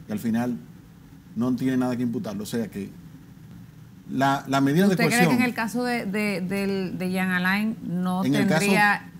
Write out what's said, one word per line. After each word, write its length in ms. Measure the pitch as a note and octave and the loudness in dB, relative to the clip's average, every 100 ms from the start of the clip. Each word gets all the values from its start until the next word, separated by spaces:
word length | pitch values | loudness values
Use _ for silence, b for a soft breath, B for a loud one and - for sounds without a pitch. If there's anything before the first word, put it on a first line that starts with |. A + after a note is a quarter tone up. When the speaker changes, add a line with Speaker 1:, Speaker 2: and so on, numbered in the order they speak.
| - | -8
Speaker 1:
y 40 | |
al 80 | G#2+ | -4
final 380 | A#2 A2 B2 A#2 - - - - - - - | 0 0 0 -4 -10 -20 -20 -20 -20 -20 -10
no 180 | A2 B2 | -2 0
tiene 220 | B2 C3 C3 | 0 0 0
nada 180 | B2+ | 0
que 80 | A#2+ | 0
imputarlo. 400 | B2 A#2 G#2+ G2+ | -2 -2 -4 -8
O 20 | G#2 | -4
sea 220 | A#2 G2+ | -4 -4
que 200 | G2+ G2 - - - - - - - - - - - - | -6 -8 -12 -20 -20 -20 -20 -20 -18 -20 -20 -20 -20 -6
la, 340 | C3 C#3 C3+ C3+ | 0 2 2 0
la 140 | C3+ | 2
medida 220 | C#3 D#3 | 4 4
de 60 | G3 | 4
Speaker 2:
¿Usted 140 | F3+ - | 4 2
cree 100 | - | 4
Speaker 1:
coerción 200 | D#3+ A#3+ | 4 4
Speaker 2:
que 60 | |
en 60 | B3 | 2
el 60 | |
caso 280 | A3+ A3+ A#3 | 0 -4 -2
de, 220 | B3 A#3+ | -2 -2
de, 360 | G3 G#3 G#3 F#3+ | -2 -2 -2 -2
del, 560 | F3+ G3 G3 G3 F#3 E3+ | -4 -2 -2 -2 -4 -4
de 140 | F#3 | -4
Jean 180 | F#3 F#3 | -2 0
Alain 480 | F3+ F3+ G3+ A3 A3+ | 0 2 2 0 -4
no 400 | - F3 F3+ F#3 | -4 -2 0 0
Speaker 1:
En 100 | A3 | 2
el 120 | C#4 G3 | 2 4
caso 120 | D#3+ | 4
Speaker 2:
tendría 500 | G3+ G#3 G#3 G3 - | 4 4 4 2 -4